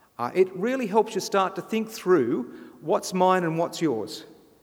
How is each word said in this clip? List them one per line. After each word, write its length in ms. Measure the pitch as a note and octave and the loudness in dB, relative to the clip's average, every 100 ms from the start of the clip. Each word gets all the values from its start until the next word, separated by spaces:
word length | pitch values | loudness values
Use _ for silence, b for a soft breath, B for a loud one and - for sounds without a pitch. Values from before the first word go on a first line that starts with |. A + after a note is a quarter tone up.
| B - | B -8
Uh, 120 | A#2+ | -2
it 220 | F3+ F#3 F3+ | 2 2 2
really 320 | A3 - A3+ | -2 -2 0
helps 280 | G#3+ A3 F#3+ | 2 2 0
you 60 | |
start 340 | - G3 F#3 F3 | -2 0 0 -2
to 60 | |
think 280 | E3+ A3 A3 | -4 -4 -4
through 640 | - F3+ F3+ A#2 D3 B2 B B B | -4 2 4 4 0 -4 B B B
what's 320 | D3+ G3 - | -2 -2 -2
mine 300 | F#3 F#3 F#3 | 0 4 4
and 140 | E3+ D#3+ | 2 0
what's 240 | E3+ - | -2 -2
yours. 440 | D#3+ A2+ F#2+ - - - _ _ | -2 -2 -4 -10 -18 -20 _ _